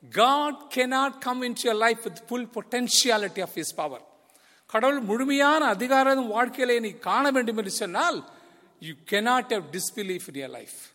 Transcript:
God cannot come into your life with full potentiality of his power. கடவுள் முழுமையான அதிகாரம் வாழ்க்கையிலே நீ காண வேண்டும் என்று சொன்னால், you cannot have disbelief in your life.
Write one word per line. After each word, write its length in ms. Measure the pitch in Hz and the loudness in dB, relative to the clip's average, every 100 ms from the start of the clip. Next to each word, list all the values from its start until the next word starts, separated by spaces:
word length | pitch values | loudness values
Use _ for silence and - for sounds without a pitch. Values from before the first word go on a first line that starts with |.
| 131 | -6
God 460 | 135 240 285 294 285 - | 2 4 4 0 -6 -8
cannot 460 | 254 254 262 269 - 277 | -2 0 2 0 -2 -6
come 160 | 254 | -4
into 180 | 254 233 | -6 -2
your 140 | 240 214 | -2 2
life 240 | 226 226 220 | 2 2 -4
with 100 | 165 - | -12 -8
full 180 | 247 233 | -6 -6
potentiality 880 | - - 240 240 - 247 220 202 190 | -10 -6 -4 0 2 4 2 0 -4
of 80 | 175 | -6
his 240 | - 156 - | -6 -8 -6
power. 240 | 151 123 - _ _ _ _ _ _ | -8 -8 -18 _ _ _ _ _ _
கடவுள் 340 | 220 247 285 | 2 2 2
முழுமையான 680 | 214 220 269 277 285 311 277 | -2 -2 2 4 4 4 2
அதிகாரம் 640 | 196 247 269 269 269 240 | 0 2 4 4 2 0
வாழ்க்கையிலே 520 | 214 254 262 247 240 | 0 0 0 0 2
நீ 100 | 220 | 0
காண 420 | 185 - 208 277 | -6 0 2 4
வேண்டும் 260 | 262 233 220 | 2 0 -2
என்று 140 | 202 | -4
சொன்னால், 580 | - 202 185 339 226 - - - - _ _ | -4 -2 0 0 -2 -8 -20 -20 -20 _ _
you 140 | 160 147 - | -16 -16 -2
cannot 420 | 202 226 254 247 | 0 2 2 2
have 120 | 220 151 | -4 -4
disbelief 500 | 175 - - 196 180 - | -8 -6 -6 -6 -6 -8
in 60 | |
your 160 | 139 135 | -10 -10
life. 240 | - 107 - - | -12 -16 -18 -20